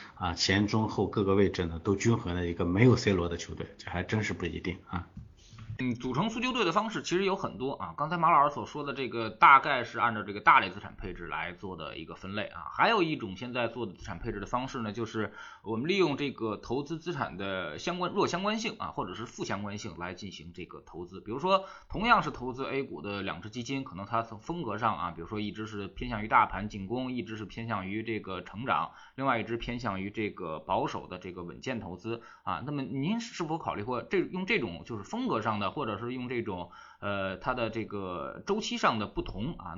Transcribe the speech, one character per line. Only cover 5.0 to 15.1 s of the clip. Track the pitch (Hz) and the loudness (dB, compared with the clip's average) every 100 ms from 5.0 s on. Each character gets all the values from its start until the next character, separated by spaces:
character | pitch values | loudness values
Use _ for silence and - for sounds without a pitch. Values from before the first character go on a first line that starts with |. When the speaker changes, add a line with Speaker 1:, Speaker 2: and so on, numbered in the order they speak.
| - - - - - - - - | -8 -14 -18 -20 -20 -16 -10 -4
Speaker 2:
嗯， | 127 | -2
组 | 120 127 | -2 0
成 | 131 220 | 2 2
足 | 233 | 0
球 | 254 | 0
队 | 247 | 2
的 | 180 | 2
方 | 185 220 | 2 0
式 | 160 | -2
其 | - 180 | 0 2
实 | 196 | 2
有 | 190 | 2
很 | 160 98 | -2 -4
多 | 131 | -4
啊， | - 87 82 | -4 -6 -4
刚 | 151 | -2
才 | 175 | 4
马 | 165 | 6
老 | 156 143 | 8 6
师 | 139 | 2
所 | 101 | -4
说 | 147 | -4
的 | 143 | -4
这 | 131 123 | -4 -2
个 | 117 110 | -2 -4
大 | - 160 113 | 8 12 12
概 | 151 131 | 10 2
是 | 113 95 | 0 2
按 | 117 110 | 2 2
照 | |
这 | 101 | -2
个 | 101 | 2
大 | - 135 | 8 8
类 | 95 | 6
资 | 98 | 0
产 | 98 - | -10 -8
配 | 95 | -8
置 | 87 82 | -8 -6
来 | 76 85 | -4 -4
做 | 87 98 85 | -6 -8 -8
的 | 73 55 | -8 -8
一 | 82 | -10
个 | 82 | -10
分 | 92 | -6
类 | 104 | -6
啊， | - 85 - | -6 -8 -6
还 | - 170 | 4 6
有 | 226 | 6
一 | 160 143 | 4 0
种 | 104 92 | -4 -6
现 | 123 | -4
在 | 123 117 | 0 0
做 | 123 104 | -2 -6
的 | |
资 | 82 - | -6 -10
产 | 87 | -6
配 | 113 | -6
置 | 101 | -4
的 | 98 | -2
方 | 123 127 | -2 -2
式 | 127 | -4
呢， | 110 | -4
就 | 104 | -4
是 | 110 | -2